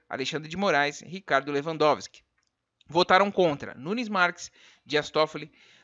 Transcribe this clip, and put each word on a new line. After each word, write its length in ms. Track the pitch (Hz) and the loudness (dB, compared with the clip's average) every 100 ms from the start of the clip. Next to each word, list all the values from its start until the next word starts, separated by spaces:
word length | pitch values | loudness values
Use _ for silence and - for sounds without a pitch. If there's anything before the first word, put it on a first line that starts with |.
| _ | _
Alexandre 400 | 120 135 151 156 | -8 -6 -6 -6
de 80 | 175 | -2
Moraes, 440 | 196 147 143 147 | 0 2 0 -4
Ricardo 520 | - 175 - 135 143 | -12 -14 0 0 0
Lewandowski. 680 | 143 156 160 151 110 - - _ _ _ _ _ _ - | -2 -4 2 2 2 -4 -20 _ _ _ _ _ _ -4
Votaram 440 | 160 180 185 202 | 0 4 6 4
contra 440 | 196 175 - 101 | 4 2 0 -8
Nunes 340 | - 139 233 220 | -12 -6 -6 -4
Marques, 420 | 202 175 165 - _ - _ | 0 0 -2 -14 _ -20 _
Dias 260 | - 147 - | -4 -2 0
Toffoli, 400 | 151 151 151 147 _ _ _ | 0 0 -2 -14 _ _ _